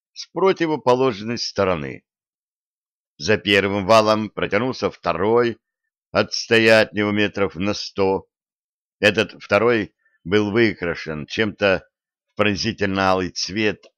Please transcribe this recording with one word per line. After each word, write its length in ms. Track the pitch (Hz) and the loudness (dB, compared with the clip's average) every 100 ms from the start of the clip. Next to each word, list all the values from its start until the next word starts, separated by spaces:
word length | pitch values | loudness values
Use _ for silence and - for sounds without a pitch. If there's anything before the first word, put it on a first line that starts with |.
| _ | _
с 120 | - - | -20 -14
противоположной 1080 | 170 190 185 165 151 - 127 131 98 110 117 | -2 0 0 -2 -2 0 2 2 -2 -6 -8
стороны. 680 | - - 95 85 67 64 _ _ _ _ _ _ _ _ _ _ _ - | -6 -2 0 -2 -6 -12 _ _ _ _ _ _ _ _ _ _ _ -10
За 180 | 76 107 | -2 -2
первым 500 | 98 101 98 101 92 | 2 2 2 0 4
валом 440 | 113 107 107 107 | 4 4 2 -2
протянулся 600 | - 87 98 131 117 98 | -6 -2 -2 -2 -4 -6
второй, 680 | - 87 82 101 117 120 110 _ _ _ _ _ | -4 -4 -2 2 2 0 -4 _ _ _ _ _
отстоя 680 | 95 107 - - 113 110 110 | -2 -2 -4 0 4 6 6
от 140 | 104 | 4
него 160 | 101 104 | 0 -2
метров 440 | 104 104 101 98 | 0 0 0 -4
на 200 | 80 101 | -2 -4
сто. 520 | 101 - - 95 95 - _ _ _ _ _ _ - | -4 -6 -2 0 0 -6 _ _ _ _ _ _ 0
Этот 340 | 101 101 104 - | 0 2 -2 -6
второй 520 | - 101 113 117 98 _ _ _ | -2 2 2 0 -2 _ _ _
был 260 | 85 104 104 | -2 0 2
выкрашен 760 | 104 113 85 85 78 - 78 71 | 2 2 0 -6 -6 -8 -10 -8
чем-то 600 | - 110 - 101 90 - _ _ _ _ | -4 -4 0 0 0 -4 _ _ _ _
в 40 | - | -2
пронзительно-алый 960 | 104 95 110 98 98 95 95 95 90 | 0 0 -4 -4 -2 0 2 2 -2
цвет, 540 | - - 98 107 90 - | -6 -8 -2 -2 -4 -8